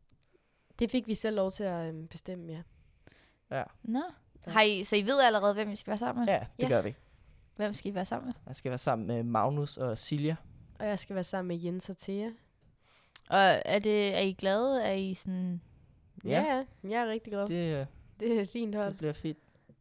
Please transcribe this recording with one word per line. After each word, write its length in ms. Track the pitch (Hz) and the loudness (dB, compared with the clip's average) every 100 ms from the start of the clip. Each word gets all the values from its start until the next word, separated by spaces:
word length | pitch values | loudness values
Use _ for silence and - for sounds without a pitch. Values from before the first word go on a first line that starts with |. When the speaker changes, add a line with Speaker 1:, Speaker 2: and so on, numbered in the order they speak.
| _ _ _ _ _ _ _ - | _ _ _ _ _ _ _ -2
Speaker 1:
Det 120 | 233 | 0
fik 160 | 254 220 | 2 0
vi 80 | |
selv 220 | 214 220 214 | -2 0 0
lov 160 | 190 | 0
til 120 | - | -2
at, 240 | 196 175 165 | -4 -2 -4
øhm, 180 | 160 165 | -8 -12
bestemme, 440 | 170 - 180 170 | -12 -12 -12 -10
ja. 100 | 160 170 - - _ - - - _ - 135 | -12 -14 -20 -20 _ -20 -20 -20 _ -8 -6
Speaker 2:
Ja. 40 | - - | -6 -8
Speaker 3:
Nå. 200 | 220 240 330 - _ - - | -4 -4 -4 -10 _ -16 0
Speaker 1:
Ja. 40 | |
Speaker 3:
Har 120 | 220 | 4
I, 220 | 214 202 | 6 4
så 120 | 196 214 | 0 0
I 60 | |
ved 180 | 202 277 | 4 6
allerede, 340 | 254 214 202 | 6 6 2
hvem 160 | 208 214 | 2 -2
I 60 | 208 | -6
skal 140 | - | -6
være 80 | 208 | -4
sammen 260 | 240 247 | -2 0
med? 80 | 233 | 2
Speaker 2:
Ja, 60 | 175 - - | 2 0 -2
det 60 | |
Speaker 3:
Ja. 60 | 254 | 2
Speaker 2:
gør 140 | 165 | 2
vi. 120 | 101 123 - - - - - - | 2 -4 -14 -20 -20 -20 -16 -4
Speaker 3:
Hvem 180 | 208 | -4
skal 160 | 208 190 | -4 -6
I 40 | |
være 100 | 196 | -4
sammen 220 | 190 - 262 | -4 -4 -6
med? 80 | 240 - | -10 -12
Speaker 2:
Jeg 100 | - | -8
skal 120 | 135 | -6
være 80 | 123 | -2
sammen 280 | - 117 110 | 0 0 0
med 160 | 120 | -2
Magnus 540 | 117 113 110 147 143 - | 0 2 2 2 -4 -4
og 200 | 131 113 | -4 -4
Silja. 380 | - 151 147 160 - - - - | -4 -2 0 -2 -8 -20 -20 -6
Speaker 1:
Og 80 | 214 | -4
jeg 120 | 202 | -4
skal 160 | - | -4
være 100 | 190 | -6
sammen 240 | 180 196 180 | -4 -4 -4
med 160 | 170 | -4
Jens 260 | 175 180 - | -4 -6 -6
og 60 | 185 | -10
Thea. 280 | - 196 220 226 _ _ _ _ _ _ _ - - | -6 -6 -6 -8 _ _ _ _ _ _ _ -20 2
Speaker 3:
Og 320 | 196 190 147 | 6 8 8
er 140 | - 202 | 4 2
det, 360 | 214 214 202 190 | 4 4 4 2
er 40 | |
I 120 | 196 | 0
glade? 500 | 185 190 202 254 269 | 0 2 2 2 2
Er 80 | 214 | 2
I 220 | 196 190 | 0 -2
sådan 460 | 185 - 185 185 175 - - - _ _ - | -6 -6 -4 -4 -4 -8 -20 -20 _ _ -10
Speaker 2:
Ja. 40 | 185 | 0
Speaker 1:
Ja, 340 | 139 311 262 262 - | 2 2 0 -2 -10
ja, 60 | 196 | -4
jeg 100 | 226 | -2
er 80 | 233 | -2
rigtig 220 | 220 226 | -4 -4
glad. 140 | 202 202 | -4 -2
Speaker 2:
Det, 340 | 170 170 147 | -2 0 -2
øh, 60 | 139 - - - | -4 -10 -20 -6
Speaker 1:
Det 160 | 220 226 | 0 0
er 40 | |
et 80 | 196 | 0
fint 240 | 240 226 | -4 -4
hold. 140 | 214 202 | -2 -4
Speaker 2:
det 80 | 196 | -2
bliver 160 | 156 | -4
fint. 260 | 147 160 151 _ _ - - | -4 -6 -8 _ _ -20 -20